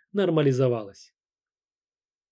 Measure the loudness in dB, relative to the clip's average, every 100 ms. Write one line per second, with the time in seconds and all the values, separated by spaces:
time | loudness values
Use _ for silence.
0 | _ -4 0 2 2 2 0 -2 -8 -18
1 | -20 _ _ _ _ _ _ _ _ _
2 | _ _ _